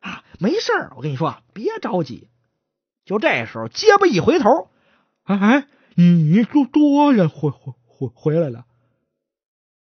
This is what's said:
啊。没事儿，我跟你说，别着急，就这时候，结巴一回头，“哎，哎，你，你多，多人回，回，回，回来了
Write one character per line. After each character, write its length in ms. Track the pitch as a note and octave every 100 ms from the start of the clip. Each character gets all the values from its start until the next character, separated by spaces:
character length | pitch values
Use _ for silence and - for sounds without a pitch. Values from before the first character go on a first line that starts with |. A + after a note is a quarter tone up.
啊。 240 | F#3+ - _ -
没 220 | F#3 F#4+
事 120 | A4
儿， 200 | G#4 - -
我 60 |
跟 80 | C#3
你 60 | C3
说， 260 | D#3+ - _
别 240 | - B3 A4
着 220 | A#3+ F3+
急， 260 | D3 A2+ - _ _ _ _ _ _ _
就 140 | _ G3+
这 280 | D#4 G3+ A2+
时 120 | A2+
候， 100 | A2+
结 280 | - G#4+ G4+
巴 80 | G4
一 140 | G3+
回 180 | D#3 D#4+
头 320 | B3+ E3 - _ _ _ _ _
，“哎， 120 | _ G3
哎， 300 | G3+ C#4 C#4 _ _
你， 100 | -
你 400 | F3 F3 D3+ F#3
多， 200 | A#3+ D4 C4
多 460 | D#4 D4 C#4+ D4
人 160 | A#3+ E3
回， 220 | - D3+
回， 220 | - - -
回， 240 | _ _ B2+
回 200 | - D#3 D#3
来 100 | D#3+
了 160 | A#2 - _ _ _ _ _ _ _ _ _ _ _ _